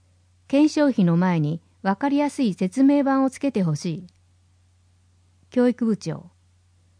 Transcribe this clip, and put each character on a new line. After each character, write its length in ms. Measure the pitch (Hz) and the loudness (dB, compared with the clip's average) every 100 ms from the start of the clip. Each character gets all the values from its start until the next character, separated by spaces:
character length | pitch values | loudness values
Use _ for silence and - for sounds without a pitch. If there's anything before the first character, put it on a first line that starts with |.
| _ _ _ _ - | _ _ _ _ -2
顕 180 | 277 302 | 2 2
彰 240 | 311 294 | 2 0
碑 140 | 226 | 2
の 120 | 175 170 | 2 2
前 240 | 185 170 | 2 0
に 200 | 147 165 _ _ | -2 -4 _ _
分 180 | 190 196 | -6 -4
か 80 | 285 | -2
り 60 | 277 | 0
や 140 | 294 | -2
す 120 | - | -2
い 120 | 240 | -2
説 300 | 175 185 254 | -2 -4 2
明 160 | 269 285 | 2 4
板 240 | 269 269 | 2 0
を 60 | 269 | -2
つ 80 | - | -2
け 120 | 277 | -4
て 120 | 226 | -2
ほ 120 | 170 | -2
し 120 | 147 180 | -2 -6
い。 200 | 160 180 _ _ _ _ _ _ _ _ _ _ _ _ _ _ | -8 -12 _ _ _ _ _ _ _ _ _ _ _ _ _ _
教 180 | 247 247 | 0 0
育 160 | - | 0
部 120 | 226 196 | -2 -4
長。 340 | 165 143 - _ _ _ _ _ _ | -6 -10 -14 _ _ _ _ _ _